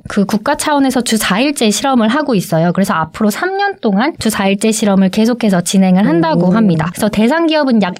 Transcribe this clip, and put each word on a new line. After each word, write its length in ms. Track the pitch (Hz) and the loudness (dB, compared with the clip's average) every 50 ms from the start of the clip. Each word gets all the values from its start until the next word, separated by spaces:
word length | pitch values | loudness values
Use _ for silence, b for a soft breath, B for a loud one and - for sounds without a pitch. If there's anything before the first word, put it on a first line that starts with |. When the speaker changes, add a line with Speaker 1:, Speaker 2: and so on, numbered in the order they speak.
| - | -6
Speaker 1:
그 180 | - - 208 196 | -4 -2 -2 0
국가 300 | - 214 208 214 277 302 | 0 -2 -2 -2 -2 -4
차원에서 460 | 294 - 311 294 277 269 262 - 247 | -2 -2 -2 0 0 0 0 0 -2
주 160 | 240 - 226 | -2 -2 -2
사일제 520 | 214 - - 185 214 269 302 294 - 240 214 | -2 -2 -2 -2 0 -2 -2 -2 0 0 0
실험을 360 | 208 - 277 269 262 240 214 | 0 0 -2 0 0 2 2
하고 280 | 220 254 311 294 277 226 | 2 0 0 0 0 -2
있어요. 360 | 180 - - 170 160 165 175 - | -2 -2 0 0 0 0 0 0
그래서 200 | 185 196 - 180 | 0 -2 0 -2
앞으로 360 | 160 160 160 - - 220 208 | -2 -4 -6 -4 -2 -2 -2
삼 220 | - - 349 370 381 | -2 -2 -4 -4 -2
년 180 | 392 403 392 381 - | -2 -2 -4 -4 -4
동안 320 | - 220 190 202 247 330 - | -2 -2 0 0 0 -2 -4
주 120 | - - 220 | -4 -4 -4
사일제 420 | - - 196 196 202 202 220 220 | -2 0 0 0 0 0 0 -2
실험을 380 | 214 - 220 202 196 190 190 185 | 0 0 0 2 2 2 2 2
계속해서 520 | - 220 220 240 247 240 233 208 190 175 | 2 0 0 0 0 0 0 0 0 0
진행을 460 | 175 - - 190 190 185 180 185 214 | 0 0 2 2 4 4 4 2 2
한다고 400 | 277 330 339 330 320 302 175 175 | 2 2 2 2 2 0 2 2
Speaker 2:
오. 40 | 185 | 2
Speaker 1:
합니다. 360 | 190 226 220 190 165 156 156 175 | 2 2 2 2 2 0 -2 -4
그래서 180 | - - 214 208 | -4 -2 -2 -2
대상 380 | - 202 220 233 311 330 330 | 0 2 2 2 2 2 2
기업은 340 | 311 311 302 294 269 226 214 | 2 2 0 2 2 2 2
약 140 | 196 180 180 | 0 0 -4